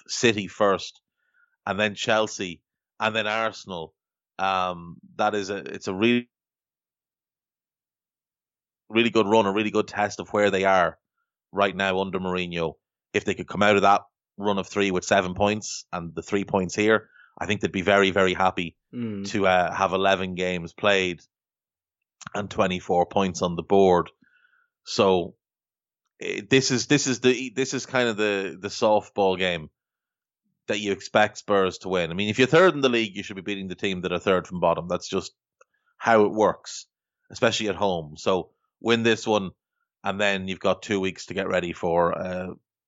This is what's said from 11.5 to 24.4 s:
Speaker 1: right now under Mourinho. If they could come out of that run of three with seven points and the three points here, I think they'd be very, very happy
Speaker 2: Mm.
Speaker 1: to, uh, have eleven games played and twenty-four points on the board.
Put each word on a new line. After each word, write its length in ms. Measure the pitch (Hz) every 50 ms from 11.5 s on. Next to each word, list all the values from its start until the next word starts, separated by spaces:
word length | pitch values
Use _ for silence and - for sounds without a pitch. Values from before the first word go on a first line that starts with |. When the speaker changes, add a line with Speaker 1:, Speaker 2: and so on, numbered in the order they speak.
Speaker 1:
right 240 | - 95 101 98 90
now 240 | 92 98 95 92 92
under 180 | 98 95 90 92
Mourinho. 540 | 92 92 90 92 90 87 85 85 82 80 - _ _ _ _ _ _ _ -
If 100 | 104 -
they 80 | 104 92
could 140 | - 90 -
come 160 | - 92 104
out 140 | 104 104 101
of 60 | 95
that 180 | 98 101 98 - _ _ _ _ _ _ -
run 200 | 101 104 101 98
of 100 | 90 -
three 240 | - 104 101 98
with 140 | 92 92 -
seven 300 | - 104 101 92 92 90
points 500 | 98 101 104 107 104 - - - - - _ -
and 200 | 90 85 85 78
the 80 | 85
three 220 | - - 104 101 95
points 320 | - - 98 92 85 -
here, 320 | 107 104 110 113 - - _ _ _ _ _ _ -
I 60 | 87
think 160 | 87 107 92
they'd 100 | - 90
be 100 | 80 98
very, 300 | 87 101 101 101 98 95
very 220 | 87 98 95 92 90
happy 420 | 85 95 92 - - 90 82 - _ _ _ -
Speaker 2:
Mm. 320 | 123 120 113 104 98 98 101
Speaker 1:
to, 180 | - 104 98 95
uh, 260 | 92 90 87 85 92
have 200 | 92 98 90 90
eleven 420 | 95 95 98 98 92 95 92 90
games 380 | 85 92 90 90 87 82 82 -
played 480 | - - 104 101 95 92 90 87 85 - _ _ _ _ _ _ _ _ _ _ _ _ _ _ _ _ _ _ - - - -
and 160 | 98 101 90
twenty-four 560 | - 104 101 92 92 90 - - 92 87 87
points 360 | - - 101 98 92 85 85
on 140 | 92 90 87
the 80 | 85 82
board. 460 | - 98 98 98 92 87 87 82 - - _ _ _ _ _